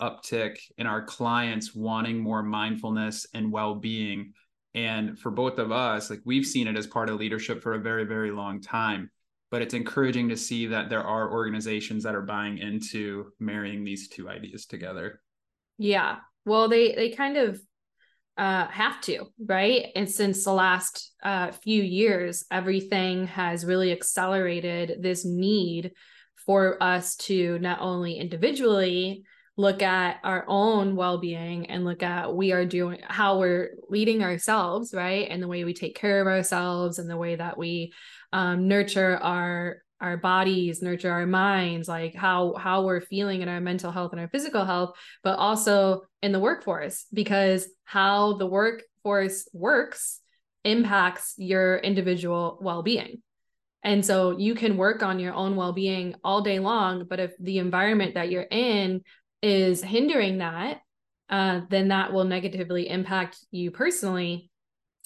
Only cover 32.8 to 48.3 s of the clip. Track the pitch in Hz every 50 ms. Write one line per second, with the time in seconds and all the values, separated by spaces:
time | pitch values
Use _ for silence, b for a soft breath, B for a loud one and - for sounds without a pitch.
32.8 | 175 175 175 - - - - - 214 196 196 190 185 180 180 175 - - - -
33.8 | - - 196 214 220 226 220 220 202 180 180 165 - - 220 214 180 175 175 220
34.8 | 240 233 - 185 180 180 190 202 208 - 165 180 180 175 175 175 170 175 175 -
35.8 | 190 - - - - 208 202 196 196 190 190 190 185 - 185 180 180 180 175 175
36.8 | 180 175 170 180 170 170 170 170 170 170 170 165 170 175 - - 170 170 170 175
37.8 | 165 170 B B B B B B B B - 185 185 180 175 180 185 190 202 202
38.8 | 202 202 - 196 190 185 180 - - 170 175 180 175 175 175 175 175 175 - -
39.8 | _ _ _ - 185 180 175 175 180 185 185 185 190 190 190 185 180 175 165 170
40.8 | 185 180 175 170 - 180 175 175 175 180 185 185 190 202 196 190 180 170 170 165
41.8 | 165 175 170 165 165 165 170 180 190 185 185 180 180 175 - 185 185 185 185 196
42.8 | 190 190 180 175 180 - 190 196 202 202 190 185 180 175 175 175 180 180 180 185
43.8 | 180 175 170 185 180 165 - 170 170 165 - 277 294 311 - 220 226 185 180 175
44.8 | 180 180 B B B B B B - 196 190 - 190 208 220 220 220 220 202 202
45.8 | 196 190 190 190 - _ _ _ - 202 196 190 190 - 330 - - - 170 165
46.8 | 147 - - - - - 214 208 208 214 202 196 196 190 190 185 185 - - _
47.8 | _ - - 196 196 196 202 202 208 208